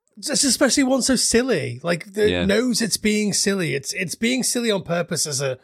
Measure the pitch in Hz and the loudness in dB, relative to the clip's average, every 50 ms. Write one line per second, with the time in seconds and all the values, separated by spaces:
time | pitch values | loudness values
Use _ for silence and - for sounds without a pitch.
0 | _ _ _ - 196 - 285 - - 277 - - 302 254 - - 277 254 262 269 | _ _ _ -14 -8 -4 -2 0 2 2 2 2 2 4 4 4 2 2 2 2
1 | 226 - 262 214 - - - 226 254 262 233 160 127 120 120 123 131 170 175 165 | 2 2 2 2 2 2 2 2 2 2 0 0 -2 -4 -6 -6 -4 -2 -2 -2
2 | - 208 190 208 214 - 180 175 180 190 196 220 247 254 226 - 220 202 - - | -4 -8 -2 0 2 2 2 2 2 2 2 2 2 2 0 0 0 -2 -2 -2
3 | - 214 214 214 214 208 180 - - 202 196 196 175 151 139 139 135 - - 175 | 0 0 2 2 0 0 0 0 0 0 0 0 -2 -2 -2 -4 -6 -6 -6 -6
4 | 190 156 - - 226 226 254 262 220 - - 247 233 233 208 185 135 - 165 175 | -6 -6 -4 -2 -2 0 0 0 0 -2 -2 0 0 0 0 -2 -2 -2 -2 -2
5 | 170 - 170 143 - 156 143 127 143 135 127 - | -2 -2 -4 -4 -4 -4 -2 -2 -2 -2 -4 -6